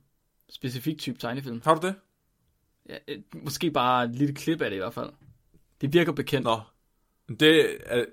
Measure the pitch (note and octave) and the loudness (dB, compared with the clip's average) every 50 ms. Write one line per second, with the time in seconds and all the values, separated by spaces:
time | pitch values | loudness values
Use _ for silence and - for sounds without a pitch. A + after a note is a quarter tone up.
0 | _ _ _ _ _ _ _ _ _ _ - - - B2+ A#2+ B2+ - D#3 D#3+ D3+ | _ _ _ _ _ _ _ _ _ _ -14 -10 -8 -8 -8 -4 -4 -4 -6 -4
1 | - C#3 A#2+ - - A#2 A#2+ C#3 C#3 - A#2 A#2 - D#3 E3 D#3 F3 F#3 G3 - | -6 -8 -8 -8 -8 -8 -8 -8 -8 -8 -10 -2 0 2 2 2 0 -4 -6 -8
2 | _ _ _ _ _ _ _ _ _ _ _ _ _ _ _ _ _ - - - | _ _ _ _ _ _ _ _ _ _ _ _ _ _ _ _ _ -14 -14 -14
3 | - - D3 - - _ - - - - - - - E3 D3 C#3 B2 B2 B2+ B2 | -12 -12 -14 -14 -14 _ -18 -14 -10 -10 -6 -4 -4 -2 0 2 4 4 4 4
4 | A#2+ A#2 A#2+ B2 C#3+ C#3+ C#3 - - D#3 E3 D#3+ C#3+ A2 G2 F#2+ F#2 A2+ A#2+ - | 2 0 0 0 0 0 0 -2 -2 -2 -2 0 -2 -2 -2 -4 -6 -6 -6 -8
5 | A#2+ - - _ - - - _ _ _ _ _ _ _ _ _ - C#3 C#3+ F3 | -10 -10 -12 _ -20 -20 -20 _ _ _ _ _ _ _ _ _ -2 2 4 4
6 | E3+ E3 D3 - C3+ - - C3 A2+ A#2 A2+ A2 G#2 - _ _ _ _ _ _ | 4 4 0 -2 -2 0 0 0 2 0 0 0 -2 -8 _ _ _ _ _ _
7 | _ _ _ _ _ - A#2 - D3+ D#3 D#3+ D#3 C3 G2 D2+ - - - A#2+ B2 | _ _ _ _ _ -14 0 4 6 8 8 8 6 4 0 -6 -6 -2 -2 0
8 | A#2 - | 0 -2